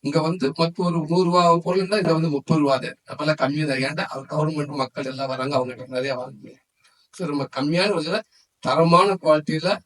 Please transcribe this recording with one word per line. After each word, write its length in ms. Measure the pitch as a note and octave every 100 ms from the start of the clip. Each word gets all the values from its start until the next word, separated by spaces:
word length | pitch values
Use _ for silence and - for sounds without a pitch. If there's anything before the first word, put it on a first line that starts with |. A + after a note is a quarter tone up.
இங்க 200 | C#3+ D#3
வந்து 320 | D#3 F#3 C3+ C3+
மொத்தம் 300 | E3 - F3+
ஒரு 180 | E3 D3+
நூறு 160 | F3
ரூபா 320 | F3+ F3 E3+ E3+
பொருள் 220 | E3+ F3+
இருந்தா 180 | F#3 G#3
இங்க 160 | E3+
வந்து 160 | E3 E3
முப்பது 320 | C#3+ - D#3+
ரூபா 160 | C#3+ C3
தான். 200 | D#3+ - _
அப்பெல்லாம் 320 | - D3+ D#3
கம்மி 280 | C3+ D3 D#3
தான். 120 | C3
ஏன்டா 220 | C3+ D#3
அவர் 260 | F#3+ C#3 C3+
கவர்மெண்ட் 500 | D3+ D#3 D#3 C#3+ D3
மக்கள் 280 | B2+ -
எல்லாம் 240 | C3+ C3 C3+
வராங்க, 260 | C3 C3
அவங்க 200 | C#3+ B2+
கிட்ட 180 | B2 -
நிறைய 240 | B2+ C3+ B2+
வாங்குது. 360 | B2+ C3+ - - _ _ _ _ _
So, 120 | - F3
ரொம்ப 220 | D3 C3+ -
கம்மியான 360 | C#3+ E3 G3+
விலையில 280 | F3+ D#3+ G#3 - _ _ _
தரமான 540 | C3 C3 E3 F3 G3
குவாலிட்டியில 640 | F#3+ D#3+ D3+ D3+ D#3 E3 G#3